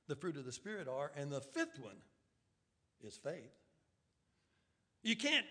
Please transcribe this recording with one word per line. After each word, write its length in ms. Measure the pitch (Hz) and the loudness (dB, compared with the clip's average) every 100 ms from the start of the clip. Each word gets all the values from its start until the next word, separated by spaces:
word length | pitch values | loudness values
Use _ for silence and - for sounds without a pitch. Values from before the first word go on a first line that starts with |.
| - | -6
"The 80 | |
fruit 220 | 135 180 143 | -2 -2 -2
of 80 | |
the 80 | 127 | -4
Spirit 340 | 120 202 214 135 | -6 -4 -4 -2
are," 240 | 131 143 143 | 0 0 -2
and 140 | 143 | -2
the 100 | 139 | -2
fifth 400 | 139 330 320 156 | 0 0 0 -2
one 200 | 113 92 - _ _ _ _ _ _ _ _ _ | -10 -12 -18 _ _ _ _ _ _ _ _ _
is 140 | 107 - | -14 -6
faith. 360 | 139 135 113 - _ _ _ _ _ _ _ _ _ _ _ _ _ _ | -4 -4 -8 -18 _ _ _ _ _ _ _ _ _ _ _ _ _ _
You 140 | 220 220 | 2 4
can't 300 | 277 294 - | 6 6 4